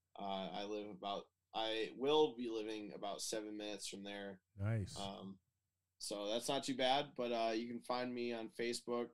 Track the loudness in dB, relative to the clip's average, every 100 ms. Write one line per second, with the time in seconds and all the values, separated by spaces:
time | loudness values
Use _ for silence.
0 | _ -8 -4 -2 -2 -4 -2 -4 -4 -6
1 | -2 -2 -4 _ _ 0 0 2 0 0
2 | 6 8 8 4 -2 -2 -2 -4 -6 -6
3 | -4 -4 -2 -2 -4 -6 -6 -6 -6 -8
4 | -8 -6 -8 -10 _ -4 0 0 0 -4
5 | -6 -6 -10 -12 _ _ _ _ _ -12
6 | -6 -4 0 0 2 0 0 4 6 6
7 | 2 -2 0 2 2 2 0 -6 -2 0
8 | 0 0 -2 -2 -4 -2 -2 -2 0 0
9 | -2